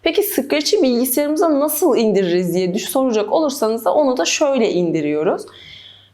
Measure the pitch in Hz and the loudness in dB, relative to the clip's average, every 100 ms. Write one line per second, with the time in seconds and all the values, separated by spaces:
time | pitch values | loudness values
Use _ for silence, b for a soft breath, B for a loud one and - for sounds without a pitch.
0 | 330 330 403 - - 294 294 415 269 240 | 0 0 0 -2 -2 -2 0 2 2 2
1 | 262 294 294 311 339 277 302 302 349 220 | 0 -2 -2 0 2 2 0 0 0 2
2 | 220 190 185 175 180 170 185 185 - 269 | 2 2 2 0 0 -2 -2 -4 -4 -2
3 | 262 214 208 247 311 269 220 226 - - | 0 0 0 0 0 -2 -2 -2 0 2
4 | 285 262 330 - 294 269 208 180 175 160 | 2 0 -2 0 0 2 0 0 0 0
5 | 147 151 165 330 - B B B B B | -2 0 0 -2 -6 B B B B B
6 | B | B